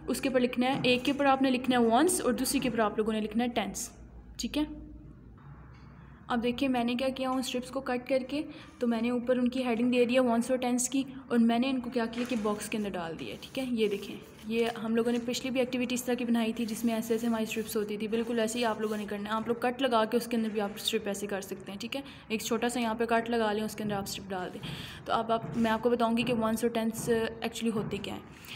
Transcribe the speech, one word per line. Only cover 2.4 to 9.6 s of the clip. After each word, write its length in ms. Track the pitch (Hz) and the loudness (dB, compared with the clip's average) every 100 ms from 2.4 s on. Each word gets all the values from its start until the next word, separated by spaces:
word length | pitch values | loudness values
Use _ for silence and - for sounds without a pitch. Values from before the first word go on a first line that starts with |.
| 262 277 | 0 0
के 80 | 254 | 2
ऊपर 120 | 226 | 2
आप 160 | 208 214 | 2 2
लोगों 140 | 214 | 0
ने 80 | 220 | 0
लिखना 240 | 214 226 | 0 0
है 60 | 247 | 0
tens, 400 | 240 196 180 - - - - - - | 0 -2 -4 -10 -12 -20 -20 -16 -8
ठीक 180 | 240 294 | -4 -2
है। 100 | 302 - - - - - - - - - - - - - - - - | -2 -4 -14 -18 -18 -20 -20 -20 -20 -18 -20 -20 -20 -20 -20 -14 -4
अब 100 | 240 | 0
देखिए 280 | 240 240 277 | 0 2 2
मैंने 260 | 247 233 240 | 2 2 2
क्या 120 | 269 | 0
किया, 220 | 262 262 | 0 0
उन 120 | 262 | 0
strips 280 | 247 247 247 | 0 -4 -4
को 100 | 269 | -4
cut 260 | 262 247 247 | -2 -2 0
करके 360 | 262 254 285 311 - - - | 0 0 -4 -6 -10 -18 -2
तो 60 | 240 | 0
मैंने 240 | 226 233 | 2 0
ऊपर 280 | 247 240 254 | 0 2 2
उनकी 240 | 247 262 | 2 2